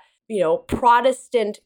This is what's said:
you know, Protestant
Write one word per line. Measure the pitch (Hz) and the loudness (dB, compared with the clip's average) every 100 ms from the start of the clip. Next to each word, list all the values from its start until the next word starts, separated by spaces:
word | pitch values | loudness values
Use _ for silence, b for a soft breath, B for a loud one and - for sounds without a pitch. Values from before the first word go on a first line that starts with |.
| b b - | b b -8
you | 214 | -2
know, | 160 170 | 0 -2
Protestant | - 226 240 240 247 254 - 247 208 208 | -4 -2 2 4 2 -2 -4 -4 -4 -6